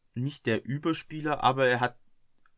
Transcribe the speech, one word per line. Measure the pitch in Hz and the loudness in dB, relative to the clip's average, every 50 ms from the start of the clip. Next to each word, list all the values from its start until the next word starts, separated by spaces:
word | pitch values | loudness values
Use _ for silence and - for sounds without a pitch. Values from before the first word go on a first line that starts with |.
| _ _ - | _ _ -8
nicht | 120 123 139 - - - | -6 -6 -6 -6 -6 -2
der | 120 113 - - | -2 -2 -2 -2
Überspieler, | - 139 147 151 165 160 160 - - 156 156 151 151 147 - | -4 -6 -4 -2 -2 -2 -2 -4 -10 -10 -6 -2 -2 0 2
aber | - 120 131 135 135 127 | 2 2 4 4 4 4
er | 123 120 | 4 4
hat | 123 120 - - - - - _ _ _ _ _ - _ _ | 0 -2 -2 -4 -20 -20 -20 _ _ _ _ _ -20 _ _